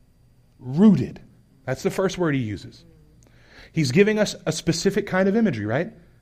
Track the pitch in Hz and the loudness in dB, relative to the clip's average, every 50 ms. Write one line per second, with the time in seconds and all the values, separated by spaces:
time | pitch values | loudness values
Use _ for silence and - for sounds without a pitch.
0 | _ _ _ _ _ _ _ _ _ _ _ - - 127 135 160 208 220 185 131 | _ _ _ _ _ _ _ _ _ _ _ -16 -12 -4 2 6 6 8 6 6
1 | 104 - - - - - - _ _ _ _ _ - 127 131 - - 190 - - | 0 -6 -8 -16 -20 -20 -20 _ _ _ _ _ -8 -8 -8 -4 -4 -4 -2 0
2 | 190 185 185 180 180 156 143 135 120 107 101 - - - - - - - - - | -2 -2 0 -2 -2 0 0 -2 -2 -4 -8 -10 -12 -16 -20 -20 -20 -20 -20 -20
3 | - _ - - - - - - - - - - - - - 160 151 123 123 180 | -20 _ -20 -20 -20 -20 -20 -20 -20 -20 -20 -20 -20 -8 -4 -2 -2 2 4 4
4 | 202 214 214 214 208 - - - - 160 156 - - 180 160 - - 196 190 208 | 4 4 4 0 -2 -2 -4 -6 -6 -6 -6 -4 -2 -4 -2 0 -2 -2 -2 -2
5 | 202 - 185 185 196 196 190 233 226 196 123 110 101 104 117 147 180 220 - - | -4 -2 -2 0 0 0 2 2 0 0 -2 -2 -4 -4 -4 -4 -4 -6 -10 -20
6 | - - _ _ | -20 -20 _ _